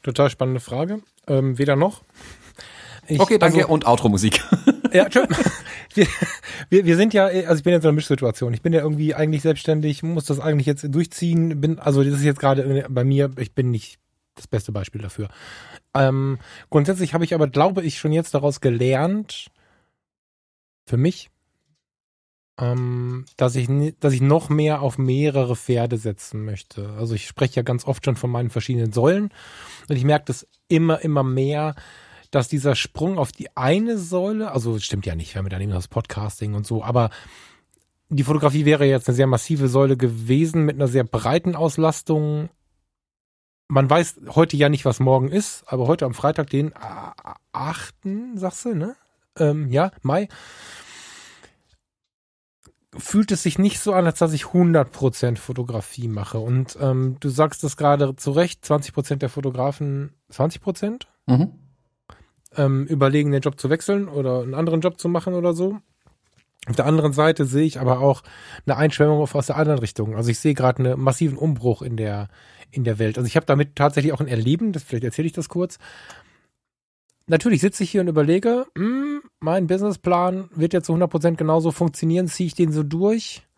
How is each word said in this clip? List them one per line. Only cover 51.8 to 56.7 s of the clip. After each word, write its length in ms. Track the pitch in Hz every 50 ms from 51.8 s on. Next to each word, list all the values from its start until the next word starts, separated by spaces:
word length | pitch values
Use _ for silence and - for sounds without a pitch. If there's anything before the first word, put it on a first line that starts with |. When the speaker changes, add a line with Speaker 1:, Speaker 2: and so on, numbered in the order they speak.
| _ _ _ _ _ _ _ _ _ _ _ _ _ _ _ _ _ _ _ _ _ _ _
Speaker 1:
Fühlt 380 | - - - - 202 214 208 202
es 100 | 165 -
sich 160 | 180 147 -
nicht 220 | 190 202 - -
so 140 | - 208 196
an, 100 | 185 180
als 140 | 170 156 -
dass 160 | 170 165 156
ich 180 | 143 - - -
hundert 400 | 180 180 175 165 160 135 - -
Prozent 460 | - 139 131 120 - - 123 120 107
Fotografie 720 | - - 127 123 123 120 117 110 98 - - - 120 117
mache. 320 | 107 104 98 - - 113
Und, 360 | 110 117 123 131 131 -